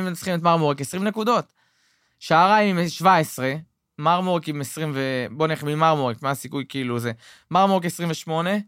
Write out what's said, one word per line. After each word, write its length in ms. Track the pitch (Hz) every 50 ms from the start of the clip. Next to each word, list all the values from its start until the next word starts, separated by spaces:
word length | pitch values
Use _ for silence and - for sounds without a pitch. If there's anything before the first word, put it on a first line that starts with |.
| 185
מנצחים 300 | 185 175 165 - 185 180
את 80 | 170 160
מרמורק, 380 | 175 170 165 156 147 143 139
עשרים 240 | 139 - - 185 196
נקודות. 480 | 214 208 214 214 220 240 202 147 _ _ _ _ _ _ _ _ _ _ _ _ _ _ _
שעריים 580 | - - 165 160 175 190 214 214 208 202 190 170
עם 100 | 175 170
שבע 280 | - - 160 190 185
עשרה, 380 | 170 156 - - - 127 131 135 156 160 - _ _ _ _ _ -
מרמורק 500 | 147 160 175 175 185 185 180 165 - 160
עם 120 | 151 147
עשרים 300 | 135 120 - - 160 156 143
ו-, 320 | 135 135 135 131 127 123 -
בוא 160 | 113 151 160
נלך 160 | 160 160 147 147
ממרמורק, 600 | 147 151 151 160 160 160 147 135 123 110 110 -
מה 80 | 135
הסיכוי 340 | 139 135 - 135 143 143 131 -
כאילו 300 | - 135 131 123 120 120
זה? 140 | 117 120 117 117 - - - - _ -
מרמורק 340 | 160 180 190 196 196 185 170
עשרים 260 | 175 - - 175 170
ושמונה, 400 | 160 - - - 160 160 170 180 202 208 208